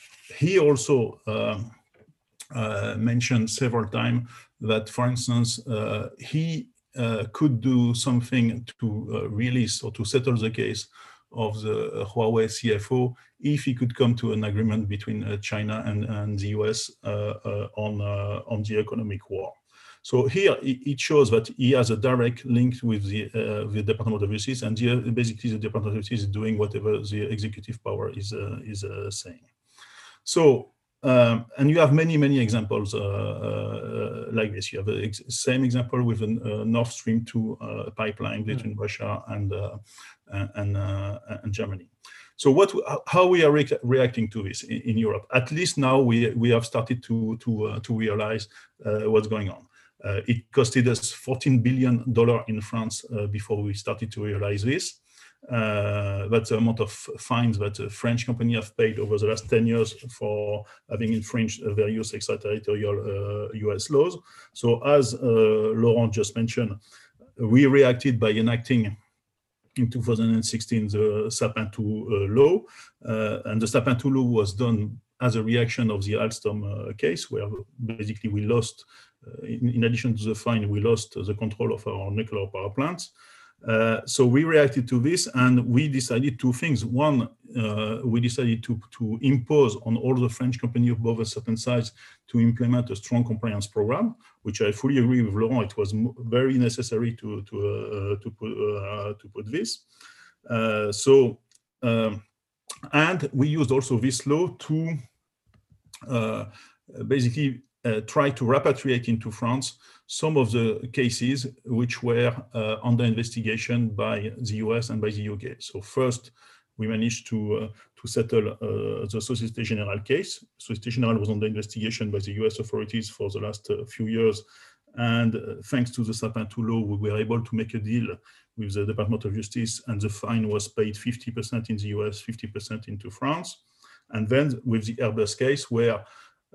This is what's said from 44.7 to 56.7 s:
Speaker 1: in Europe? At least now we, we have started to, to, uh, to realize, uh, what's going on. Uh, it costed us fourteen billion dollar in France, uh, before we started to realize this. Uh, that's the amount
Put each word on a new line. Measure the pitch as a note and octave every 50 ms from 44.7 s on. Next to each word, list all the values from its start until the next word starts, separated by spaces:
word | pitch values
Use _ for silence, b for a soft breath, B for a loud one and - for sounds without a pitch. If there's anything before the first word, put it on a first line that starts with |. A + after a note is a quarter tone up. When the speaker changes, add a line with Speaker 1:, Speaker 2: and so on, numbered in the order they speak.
| A2+ A2+
Speaker 1:
in | - A#2+ A2
Europe? | A2 A2+ G#2+ G#2 G2+ - - -
At | B2+ A#2+ A#2+
least | D#3 D#3+ F3+ - -
now | D3 C#3 B2+ C3 C3+
we, | C3+ A#2+ A2+ A#2 A#2+ -
we | - B2 A2+ A#2+
have | A#2 A#2 A#2
started | - - A#2+ A2+ - C3 B2 -
to, | - A#2 A2+ A2+ A2 A2+
to, | A2+ - A#2+ A2+ G#2+ G#2+
uh, | G#2 G#2 G#2
to | G2+ - A2+
realize, | A2 A2 G#2+ G2+ G#2+ G#2+ G#2+ A2 G#2+ G#2 - B B B B B _ -
uh, | G#2 G#2 G#2+ G#2+ G#2+
what's | A2 G#2+ G#2
going | G#2+ A2 G#2+ G#2 F#2+
on. | - - - _ b b b b b b -
Uh, | G2 G2 G2 -
it | - A#2+ A#2 - _
costed | - C#3 B2 B2 - C3 A#2
us | B2 A#2 - - -
fourteen | - - - - C3 B2+ - D3 C3 B2
billion | A2 B2 C3 C3 B2+ B2+ A#2+ A#2 A#2 C3 A#2
dollar | A#2 A#2 A#2 A#2+ A2+ A2
in | - A2 G#2+
France, | G#2 - - A2+ A2 A2+ - - -
uh, | - B2+ G#2 G#2
before | G2+ G2+ G2+ G#2 - G#2+ G2+ G#2
we | G#2 G2+
started | G2+ - - A#2 - A2+ A2
to | - A2 G#2
realize | G#2 G2+ G2+ G2+ G2+ G#2 G2+ G2+
this. | B2 C#3+ F#3+ - - - _ b b b b b b b b - -
Uh, | B2 A2+ A2 G#2+ G#2 G#2 G2+ G2+ G2+ G#2 G2+ G2 G2 G2 G2
that's | G#2 A2+ A2+ A2+ -
the | A#2+
amount | A2 A2+ A#2